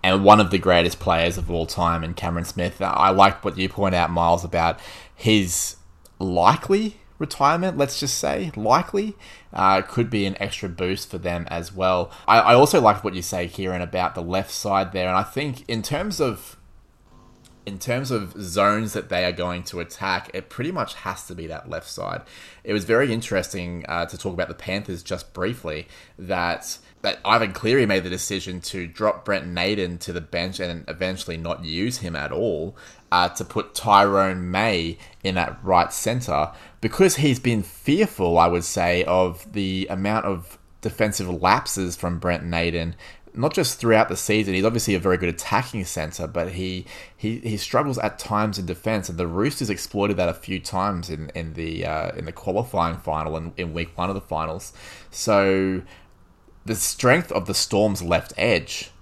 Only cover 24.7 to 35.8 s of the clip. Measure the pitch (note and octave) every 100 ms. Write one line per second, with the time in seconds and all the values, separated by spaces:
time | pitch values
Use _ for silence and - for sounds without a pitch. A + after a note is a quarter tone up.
24.7 | F#2+ G#2 F2 - F2+ - - F#2 A#2+ E2
25.7 | D#2 - - - - F#2 F#2 F2 D#2+ -
26.7 | - - _ G2+ - G2 A#2 G#2+ - G#2+
27.7 | C3+ A2+ F#2+ F2+ F2+ - G2 F#2 F2+ -
28.7 | F#2+ F2 E2 G#2+ - - G2 E2+ F2 F#2
29.7 | G#2 F2+ E2+ - F2 D#2 E2+ F2+ F#2+ F2
30.7 | E2+ - F2 F#2 F#2 - E2 E2 E2 E2
31.7 | E2 A2 B2 F2+ D2+ D2 D#2+ A2+ D#2 F2
32.7 | - - - _ F2+ F2 - F2+ A2 -
33.7 | - G#2+ G2+ G2+ G2 F#2+ F#2 F2+ F#2 A2+
34.7 | F#2 E2 E2+ - - F#2+ F#2 E2+ - G2
35.7 | F2